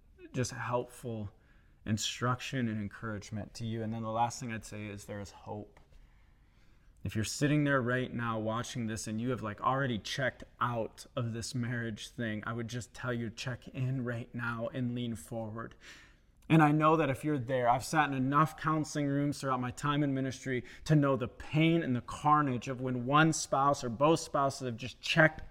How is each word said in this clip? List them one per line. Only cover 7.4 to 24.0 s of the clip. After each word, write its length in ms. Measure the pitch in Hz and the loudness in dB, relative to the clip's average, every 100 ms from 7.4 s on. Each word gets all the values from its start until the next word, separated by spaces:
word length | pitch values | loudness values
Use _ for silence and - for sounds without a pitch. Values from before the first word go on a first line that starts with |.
| 147 151 | 2 2
there 160 | 143 139 | 4 2
right 320 | 117 127 127 | 0 -2 -4
now 260 | 120 117 110 | -4 -4 -2
watching 480 | 107 113 120 127 110 | -2 -4 -4 -6 -6
this 200 | 110 117 | -6 -6
and 120 | 110 | -4
you 100 | 123 | -2
have, 120 | 113 | -4
like, 200 | 107 101 | -6 -2
already 360 | 120 135 135 104 | 0 2 0 -2
checked 460 | - - 123 - - - | -4 -4 -4 -4 -12 -4
out 460 | 120 117 107 - - 131 | -2 -2 -4 -8 -10 -6
of 160 | 117 | -4
this 220 | 113 - | -4 -6
marriage 560 | 127 117 120 117 101 - | -4 -2 -4 -4 -8 -10
thing, 320 | - 113 107 - | -6 -4 -4 -6
I 60 | |
would 160 | 117 113 | -6 -6
just 240 | 123 - | -8 -10
tell 200 | - 123 | -8 -4
you, 180 | 117 113 | -2 -4
check 360 | - 127 117 - | -6 -8 -8 -10
in 360 | 131 127 131 | -4 -2 -2
right 240 | 120 117 - | -2 -6 -6
now 340 | 120 120 117 117 | -6 -4 -4 -4
and 200 | 131 123 | -2 -2
lean 200 | 120 120 | -2 -4
forward. 600 | 110 - 117 110 113 117 - - - - _ _ _ - | -6 -8 -8 -6 -8 -10 -14 -20 -20 -20 _ _ _ 4
And 120 | 160 | 6
I 100 | 147 | 8
know 240 | 151 156 160 | 6 6 6
that 140 | 143 | 4
if 140 | 131 | 0
you're 140 | 151 143 | -2 -2
there, 300 | 120 127 120 | 0 2 4
I've 160 | 117 | 4
sat 240 | - 160 139 | 2 2 2
in 60 | |
enough 440 | 135 131 143 156 - | 2 2 4 4 2
counseling 480 | 160 156 139 151 143 | 0 0 0 0 2
rooms 320 | 143 143 139 | 2 0 0
throughout 220 | 135 127 | -2 0
my 100 | 123 | -2
time 320 | - 147 143 | -2 0 2
in 100 | 143 | 2
ministry 520 | 135 131 - 135 123 - - - | 0 -2 -4 -4 -4 -4 -6 4
to 100 | 151 | 6
know 180 | 143 | 6
the 140 | 127 117 | 2 0
pain 540 | - - 151 165 170 | -8 -2 4 4 4
and 120 | 143 | 2
the 60 | 123 | -2
carnage 680 | - - 147 151 139 123 135 | -2 -2 4 4 4 0 -4
of 120 | 127 | -4
when 260 | 131 123 123 | -4 -2 4
one 260 | 147 160 | 6 6
spouse 520 | 151 - 139 143 - | 4 0 4 4 2
or 60 | 127 | 0
both 300 | 110 | 4